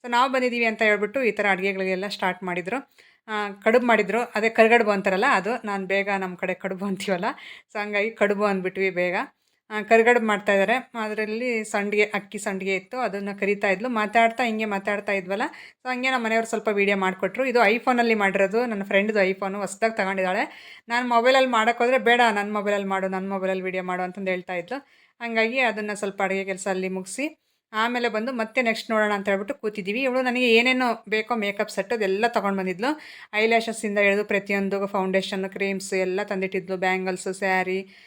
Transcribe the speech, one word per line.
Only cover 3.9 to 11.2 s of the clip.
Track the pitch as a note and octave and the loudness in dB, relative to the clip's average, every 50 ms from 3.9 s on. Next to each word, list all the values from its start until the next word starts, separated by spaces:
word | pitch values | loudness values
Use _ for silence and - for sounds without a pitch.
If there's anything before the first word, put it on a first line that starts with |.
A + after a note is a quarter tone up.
| A3+ G#3+ G#3 F#3 G3 A#3 A#3+ - - | 4 4 4 2 0 -2 -2 -2 -2
ಅದೇ | G#3+ G#3 A3+ | -2 -2 2
ಕರಿಗಡುಬು | A3 A#3 A3 A3 A#3 A#3+ A3+ G#3 | 6 6 6 8 6 6 4 4
ಅಂತಾರಲ್ಲ | G3+ G3 F#3 G3+ F#3 F#3+ A3+ C#4 | 0 0 0 0 0 2 2 2
ಅದು. | B3+ F#3+ F3+ G3+ B3 A#3 - | 2 2 0 -2 -4 -4 -4
ನಾನು | G#3 G3+ G3 F#3+ | -6 -6 -4 -2
ಬೇಗ | F#3 G3 G3 G3 G3+ G3+ F#3+ | -2 0 0 0 0 -2 -2
ನಮ್ಮ | F#3+ F#3 F3+ | -4 -6 -6
ಕಡೆ | E3+ - F#3 F3+ | -6 -4 -4 -4
ಕಡುಬು | - - F#3+ F#3+ F3+ G3 | -4 -6 -8 -6 -6 -4
ಅಂತೀವಲ್ಲ, | G3+ F#3+ F#3 - - F#3+ F3 F#3+ A#3+ D4+ - - - - - - _ - | -4 -4 -4 -2 -2 -2 -2 -2 -4 -4 -6 -12 -18 -20 -20 -18 _ -8
so | A3 | -8
ಹಂಗಾಗಿ | G#3 G#3 G#3 G#3 G3+ A3+ | -6 -2 -2 0 0 -2
ಕಡುಬು | A3+ - G#3 G3+ G#3 G3 G#3 | 0 2 2 2 2 2 2
ಅಂದ್ಬಿಟ್ವಿ | G#3 G3 F#3+ F3+ F#3 F#3 F#3+ F#3+ F#3+ | 2 0 0 -2 -4 -4 -2 -2 -2
ಬೇಗ. | F3 F3 F3+ F3+ F3 G3+ C4+ - _ _ _ _ _ _ _ - | 0 0 0 0 0 -2 -4 -6 _ _ _ _ _ _ _ -10
ಆ, | A3 G#3+ G3+ | -8 -6 2
ಕರಿಗಡುಬು | G#3 A3+ A3+ A3+ A#3+ A#3+ A#3+ A3 | 6 6 6 8 6 4 4 4
ಮಾಡ್ತಾಯಿದ್ದಾರೆ. | G#3+ G#3 G3 G3+ - G3+ G3 G3 F#3+ A#3 B3+ B3+ - - | 2 0 0 2 2 2 4 4 2 0 0 -2 -6 -8
ಅದರಲ್ಲಿ | A#3 G#3+ G#3+ G#3+ G#3 | -8 -6 -6 -4 -4